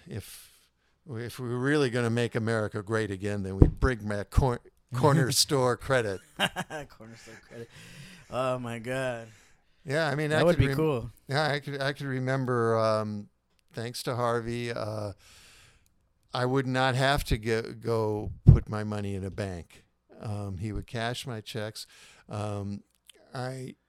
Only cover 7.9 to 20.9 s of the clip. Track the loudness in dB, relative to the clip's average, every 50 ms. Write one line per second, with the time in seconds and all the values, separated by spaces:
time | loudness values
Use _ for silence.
7.9 | -18 -18 -18 -18 -20 -20 -14 -6 -4 -2 0 0 0 -2 -4 -6 -6 -6 -6 -4
8.9 | -4 -2 -2 -2 -4 -6 -10 -14 -18 -20 -20 -20 -20 _ _ _ _ _ -8 -4
9.9 | -2 0 0 0 0 0 0 2 4 4 6 6 6 6 4 2 2 2 2 2
10.9 | 0 0 -4 -6 -12 -14 _ -4 0 0 2 2 0 -2 -4 -6 -4 -2 -2 -2
11.9 | -2 -4 -4 -4 -2 -2 0 0 0 0 0 0 2 2 2 4 4 4 4 4
12.9 | 2 2 0 -2 -4 -8 -8 -12 _ _ _ _ _ _ _ _ -10 -10 -8 -8
13.9 | -8 -6 -4 -4 -2 0 2 2 2 0 0 -2 -4 -4 -4 -4 -4 -4 -4 -4
14.9 | -4 -6 -6 -6 -8 -12 -16 -20 -20 -20 -20 -20 -20 -20 -20 -20 -20 _ _ _
15.9 | _ _ _ _ _ _ _ _ -2 0 0 2 2 2 2 2 2 2 2 4
16.9 | 4 4 4 2 2 2 0 0 -2 -2 0 0 0 0 -2 -4 -8 -8 -4 -2
17.9 | -2 0 0 0 -2 -4 -4 -6 -8 6 10 10 10 10 8 0 -4 -4 -2 -2
18.9 | -2 -4 -4 -4 -4 -4 -6 -6 -4 -4 -6 -6 -6 -8 -12 -16 -20 -20 -20 _
19.9 | _ _ _ -20 -18 -12 -8 -6 -6 -6 -6 -6 -6 -6 -4 -4 -4 -6 -6 -6